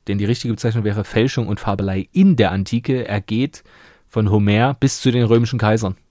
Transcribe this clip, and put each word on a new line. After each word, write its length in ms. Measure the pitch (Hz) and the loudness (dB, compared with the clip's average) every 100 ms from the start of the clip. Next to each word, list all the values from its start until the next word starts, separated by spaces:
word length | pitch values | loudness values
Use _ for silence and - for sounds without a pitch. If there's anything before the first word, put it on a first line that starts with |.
| - | -6
Denn 100 | 101 | -2
die 80 | 104 | 0
richtige 260 | 120 117 | -2 -4
Bezeichnung 320 | 107 120 113 | -4 -2 -2
wäre 200 | 107 101 | -2 -4
Fälschung 440 | 101 113 127 - 110 | -2 0 0 0 -4
und 120 | 104 | -4
Fabelei 500 | - 98 98 95 - | -4 -4 -2 -4 -4
in 260 | 185 190 135 | 2 4 4
der 140 | 95 | 2
Antike. 560 | 95 95 117 127 131 110 | 0 -2 -4 -2 -4 -2
Er 140 | 101 | -6
geht 420 | - 110 135 - _ - - _ _ | -4 -4 -4 -6 _ -20 -20 _ _
von 240 | 113 104 | -2 2
Homer 420 | 107 101 107 127 | 2 2 2 2
bis 260 | 135 135 - | 2 -2 0
zu 120 | 131 | 0
den 140 | 120 113 | 2 4
römischen 340 | 117 117 120 | 4 2 0
Kaisern. 360 | 120 110 104 92 _ | 0 0 -2 -8 _